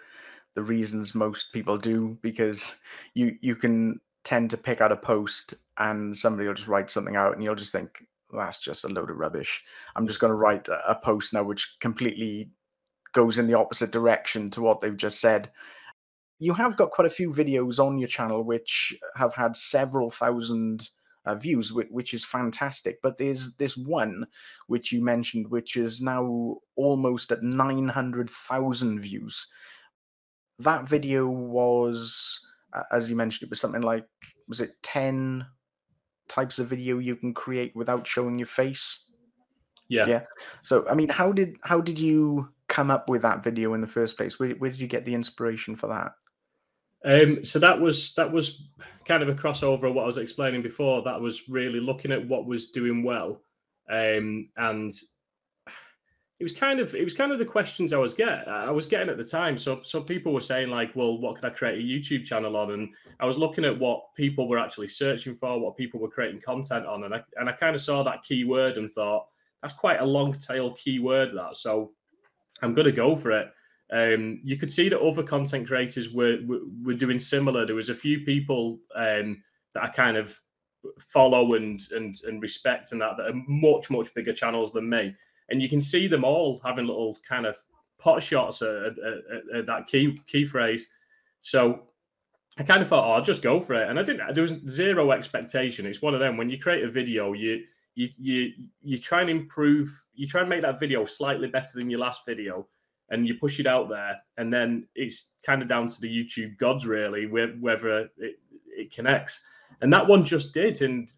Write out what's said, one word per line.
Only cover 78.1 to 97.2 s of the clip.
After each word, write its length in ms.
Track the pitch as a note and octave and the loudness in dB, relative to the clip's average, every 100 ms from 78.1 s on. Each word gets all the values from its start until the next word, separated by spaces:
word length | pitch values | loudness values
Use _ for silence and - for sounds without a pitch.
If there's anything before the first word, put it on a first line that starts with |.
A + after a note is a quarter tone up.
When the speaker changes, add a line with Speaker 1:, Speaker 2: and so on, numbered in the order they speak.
| D3 | 0
Speaker 2:
people, 600 | C#3+ C#3+ C#3+ B2+ A#2 A2 - | 0 0 0 -2 -2 -6 -10
um, 480 | A2+ A2 G#2 G#2+ G#2 _ _ _ | -4 0 0 -2 -8 _ _ _
that 100 | - | -6
I 40 | A2+ | -2
kind 300 | - B2 A2 | 2 2 2
of 200 | G2+ - _ _ _ _ - - | -2 -10 _ _ _ _ -18 -16
follow 540 | - C#3+ C3 B2 A#2+ | 2 6 8 8 6
and, 280 | A2+ G#2+ G2+ - A2+ | 2 0 -8 -8 -8
and, 240 | A2 G2 A#2 | -6 -10 -10
and 140 | A2 | -8
respect 500 | A2 - B2+ B2 - | -8 -4 -2 -2 -4
and 80 | A2+ | -4
that, 160 | A2 A2 | -4 -2
that 120 | G#2+ | -4
are 140 | B2+ C3 | -4 -2
much, 420 | D3 D#3 - - | 4 6 6 2
much 240 | B2 A2+ | -2 -2
bigger 200 | A#2+ A2 | -4 -4
channels 400 | A2 A#2 A#2 G#2+ | -2 0 0 0
than 160 | A2+ A2+ | -2 0
me. 260 | A#2 G2 G2 _ _ - | 0 0 -6 _ _ -4
And 140 | C3 | -2
you 80 | C3 | 2
can 100 | D3 | 2
see 280 | C#3+ F3 F#3+ | 2 2 2
them 180 | D3+ B2+ | 2 4
all 340 | D#3 D#3 B2 B2+ | 4 2 -2 -4
having 200 | B2+ A#2 | -4 -2
little 320 | G2 A2+ A2+ - | -2 -4 -6 -6
kind 200 | B2+ A2 | -4 -2
of 100 | G#2+ - _ _ _ | -6 -12 _ _ _
pot 240 | E3 D3+ | 4 4
shots 400 | - C#3 A#2+ - | 4 2 0 -2
at, 140 | A2+ G#2 | -4 -4
at, 220 | G#2+ A2+ | -6 -6
at, 600 | A2+ G#2+ - A2+ - A#2 | -8 -8 -10 -12 -8 -6
at 60 | G#2+ | -4
that 200 | G2+ - | -4 0
key, 320 | C3+ D3 C#3+ - | 2 2 0 -2
key 160 | C#3+ | 0
phrase. 420 | C#3+ C3 A2+ A#2 - _ _ _ _ _ | 0 0 0 0 -6 _ _ _ _ _
So 420 | - C3+ A#2+ A#2+ - _ _ _ _ _ _ - | 0 4 4 2 -8 _ _ _ _ _ _ -2
I 60 | |
kind 180 | C#3+ F#3+ | 6 6
of 80 | - | 6
thought, 180 | D3+ A2+ | 4 6
"Oh, 60 | |
I'll 80 | A#2 | 4
just 200 | G3+ F3 | 2 2
go 200 | B2 D#3+ | 4 2
for 120 | - A#2 | 2 0
it." 140 | G#2+ | 0
And 80 | C#3 | 0
I 60 | |
didn't, 320 | G#3 C4+ G2+ D3 | 0 -2 -2 2
there 60 | |
was 140 | E3 D#3 C#3 | 0 0 -6
zero 440 | C3+ G3 F3+ C#3+ | -2 2 4 4
expectation. 720 | B2+ - A2 - C3 C3 A#2 G2 | 4 0 -8 -4 -2 -2 -4 -8
It's 160 | G#2 | -4
one 120 | D3+ | 0
of 60 | C3 | 2
them, 160 | C3+ A#2 | 0 0
when 140 | A#2+ | -4
you 100 | C3+ | -2
create 240 | F3 F3 | 0 0
a 80 | A#2 | 0
video, 400 | B2+ A#2+ A2 | -2 -2 0